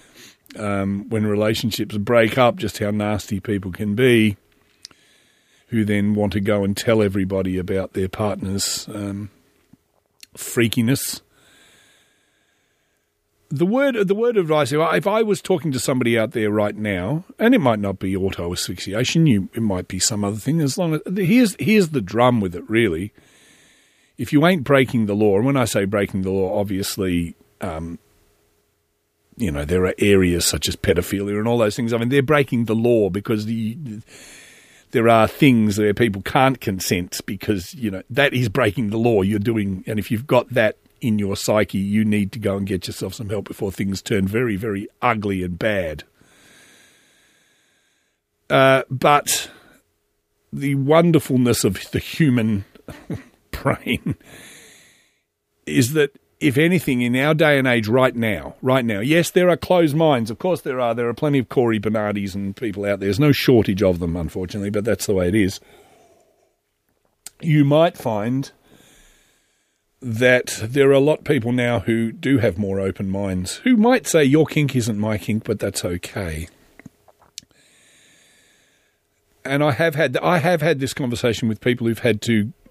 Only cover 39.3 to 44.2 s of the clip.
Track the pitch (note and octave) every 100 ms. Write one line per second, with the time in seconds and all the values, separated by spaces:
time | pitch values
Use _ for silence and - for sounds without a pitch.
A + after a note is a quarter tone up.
39.3 | G#2 A2+ A2 G2 F#2 - G#2+ - A2 C#3+
40.3 | B2+ - A#2+ G#2+ - _ _ A#2 G#2+ G2
41.3 | G2 - G#2+ G2+ G2 G2 G#2+ G#2+ G#2 G2
42.3 | A2+ G#2 G2 F#2+ F#2 - - F#2+ - G#2
43.3 | G#2 - - G2+ - G2 F#2+ - G#2